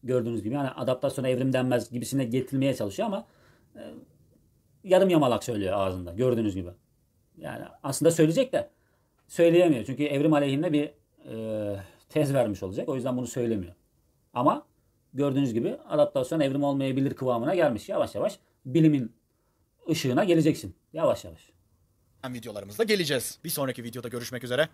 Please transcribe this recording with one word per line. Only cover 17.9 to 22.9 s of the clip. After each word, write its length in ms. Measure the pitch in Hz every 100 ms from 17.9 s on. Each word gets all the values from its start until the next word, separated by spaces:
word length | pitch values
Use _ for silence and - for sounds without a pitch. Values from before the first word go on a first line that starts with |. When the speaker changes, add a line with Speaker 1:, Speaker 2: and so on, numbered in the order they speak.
| 190 120
Speaker 1:
yavaş 240 | 101 180 - _ _
bilimin 480 | 135 139 160 143 117 _ _ _ _ _ _ _ -
ışığına 340 | 160 131 127
geleceksin. 500 | 196 165 156 - 98 - _
Yavaş 320 | 156 151 107
yavaş. 280 | 90 80 _ _ _ _ _ _ _ _ 131
Speaker 2:
videolarımızda 560 | 123 113 104 98 101
geleceğiz. 540 | 220